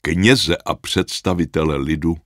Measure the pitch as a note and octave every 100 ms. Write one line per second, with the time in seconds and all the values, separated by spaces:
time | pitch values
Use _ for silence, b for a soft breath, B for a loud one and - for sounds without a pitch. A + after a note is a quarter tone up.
0 | - F2 G2+ C3 D#2 E2+ - - - -
1 | F2 - - F2+ D#2+ - D#2 C#2+ C#2 D#2+
2 | E2 E2